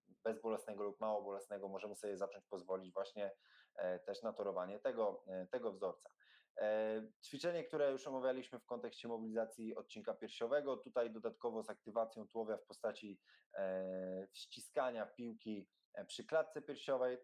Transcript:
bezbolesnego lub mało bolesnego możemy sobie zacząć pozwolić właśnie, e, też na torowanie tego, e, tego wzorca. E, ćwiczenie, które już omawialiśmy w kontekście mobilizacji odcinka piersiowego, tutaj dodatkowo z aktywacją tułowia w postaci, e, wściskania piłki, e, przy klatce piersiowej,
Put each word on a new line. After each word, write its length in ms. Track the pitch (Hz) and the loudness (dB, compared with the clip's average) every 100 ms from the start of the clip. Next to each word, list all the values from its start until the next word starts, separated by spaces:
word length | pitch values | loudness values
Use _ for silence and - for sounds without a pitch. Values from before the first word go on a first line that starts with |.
| _ | _
bezbolesnego 760 | - 113 110 113 107 - 101 | -4 -2 0 0 0 -2 -2
lub 160 | 104 101 | -2 0
mało 220 | 110 104 | 2 2
bolesnego 460 | 98 98 - 101 98 | 2 -4 -4 -4 -4
możemy 280 | 95 104 101 | -4 -6 -4
sobie 220 | 104 95 | -4 0
zacząć 280 | 98 101 - | -2 -4 -6
pozwolić 480 | 98 90 95 92 | -6 0 -2 0
właśnie, 420 | 92 98 104 101 98 - - - - | -2 -2 -2 -4 -4 -16 -20 -14 -2
e, 240 | 92 92 | 0 0
też 240 | - 101 | -2 -2
na 100 | 113 | -2
torowanie 460 | 110 101 95 90 101 | 0 2 2 0 0
tego, 440 | 135 113 104 - 98 | -2 4 4 2 -4
e, 200 | 92 92 | -4 -2
tego 240 | 127 117 | 0 0
wzorca. 380 | 95 110 - - - - - _ - | 0 -2 -2 -10 -20 -20 -20 _ 0
E, 440 | 107 107 110 110 110 - - | 4 6 4 2 -2 -10 -10
ćwiczenie, 380 | 139 170 170 | -2 0 0
które 280 | 156 156 143 | 0 4 6
już 160 | 135 147 | 4 0
omawialiśmy 520 | 131 131 131 127 123 | 2 2 2 -2 -10
w 60 | - | -4
kontekście 420 | 120 113 - 117 | -4 -4 -6 -4
mobilizacji 680 | 117 113 110 113 113 110 92 | -2 0 2 2 -2 -6 -6
odcinka 380 | - 110 104 | -8 -6 -4
piersiowego, 640 | 110 110 - 117 147 135 127 | -4 -6 -2 2 4 4 -2
tutaj 340 | 127 123 117 | 0 2 2
dodatkowo 520 | 110 113 113 120 110 | 2 -4 -2 -2 0
z 60 | 107 | -4
aktywacją 580 | 101 - 110 110 - 101 | -6 -2 2 2 -2 -6
tułowia 300 | 113 110 104 | -4 0 -2
w 80 | - | -4
postaci, 540 | 101 113 104 107 95 _ - _ | -2 -2 0 -8 -10 _ -20 _
e, 720 | - 95 95 92 92 92 92 95 | -2 0 2 0 -2 -2 -4 -6
wściskania 760 | - - - - 151 127 120 107 | -10 -12 -12 -2 2 2 0 -4
piłki, 640 | - 120 113 110 104 95 _ _ | -4 -8 -6 -6 -6 -6 _ _
e, 120 | - - | -12 -10
przy 200 | - 110 | -10 0
klatce 360 | 160 156 151 | 0 0 -4
piersiowej, 560 | 139 135 - 131 127 123 | -8 -8 0 2 4 0